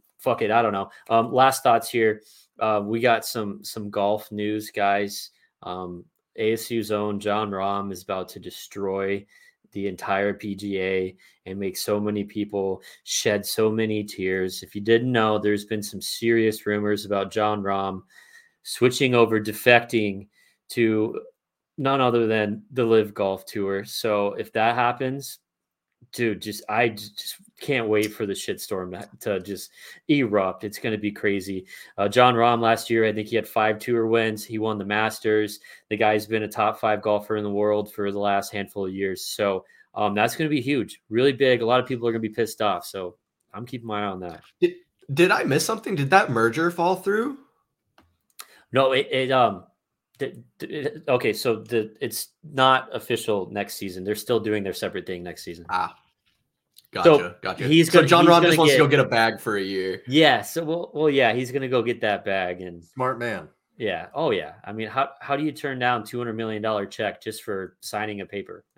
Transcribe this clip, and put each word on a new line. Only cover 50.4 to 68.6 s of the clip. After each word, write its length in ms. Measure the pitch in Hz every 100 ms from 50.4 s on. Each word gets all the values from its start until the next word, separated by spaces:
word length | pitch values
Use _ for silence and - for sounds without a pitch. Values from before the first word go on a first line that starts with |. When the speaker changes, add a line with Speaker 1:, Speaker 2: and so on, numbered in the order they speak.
| - _
Speaker 1:
th-, 100 | -
it, 320 | 151 131 160 -
okay, 240 | 123 113
so 240 | 104 123 107
the, 360 | - 117 107 -
it's 280 | 120 - - _
not 440 | 156 135 131 131 -
official 540 | 113 - 117 - 101 95
next 280 | 104 95 -
season. 260 | 98 92
They're 100 | 95
still 240 | 104 - 113
doing 240 | 104 107
their 100 | 95
separate 340 | - 95 95 87
thing 180 | 90
next 180 | 87 87
season. 240 | 90 82 85
Speaker 2:
Ah, 300 | 90 87 - _ _ _ _ _ _ _ - _ 98
Speaker 1:
So 160 | 90 147
Speaker 2:
gotcha, 180 | 87 -
gotcha. 220 | 98 90
Speaker 1:
he's 260 | 135 160 165
Speaker 2:
So 80 | 180
Speaker 1:
gonna, 80 | 143
Speaker 2:
Jon 180 | 170 175
Speaker 1:
he's 40 |
Speaker 2:
Rahm 60 | 170
Speaker 1:
gonna 100 | 170
Speaker 2:
just 120 | 165
wants 140 | 151
Speaker 1:
get 60 | 135
Speaker 2:
to 60 |
go 40 | 139
get 120 | 139
a 80 | 107
bag 320 | 117 113 101
for 160 | 117 101
a 40 |
year. 420 | 98 95 92 95 123
Speaker 1:
Yeah, 360 | 147 151 117
so, 200 | - 160
well, 300 | 156 170 -
well, 160 | 147 156
yeah, 220 | 135 117
he's 180 | 120 123
gonna 160 | 135 131
go 160 | 127
get 180 | 113 117
that 220 | 110 95
bag 360 | 101 95 90 90
and 240 | 90 85
Speaker 3:
Smart 340 | - 131 127 120
man. 300 | 120 92 78 _ _ -
Speaker 1:
Yeah. 300 | 107 82 87
Oh, 160 | 139 160
yeah. 220 | 95 76 -
I 80 | -
mean, 160 | 110 107
how, 200 | 131 139 -
how 160 | - 143
do 60 |
you 80 | 151
turn 300 | 127 143 127
down 240 | 123 120
two 140 | 104 120
hundred 160 | 120
million 280 | 110 110 107
dollar 240 | 110 104 98
check 340 | - 104 -
just 220 | 110 -
for 340 | - 98 92 _
signing 400 | - 107 107 101
a 60 | 92
paper? 380 | 101 90 90